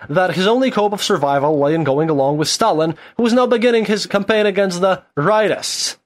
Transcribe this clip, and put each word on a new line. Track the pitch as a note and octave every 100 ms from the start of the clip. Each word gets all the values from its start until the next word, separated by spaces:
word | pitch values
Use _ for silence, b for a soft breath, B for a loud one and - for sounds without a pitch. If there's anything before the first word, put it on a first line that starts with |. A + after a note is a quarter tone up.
| -
that | D#3 F#3
his | E3 F#3+
only | B3 C4
hope | G#3 G#3
of | G3+
survival | - F#3 C#3 C#3 C#3+ D3+
lay | C#3+
in | E3
going | C#3+ C#3 D#3+
along | C#3+ C3+ D3+
with | D3+
Stalin, | - A3+ D#3 D#3+ D#3 B -
who |
was | A#3
now | A#3+ B3
beginning | A#3+ A#3+ A#3
his | G3+ G3+ -
campaign | G3+ G3 A3 G#3+
against | F#3+ G3 F3
the | F#3+ F3+ - -
rightists, | D#3+ G#3+ G3+ C3+ - - - -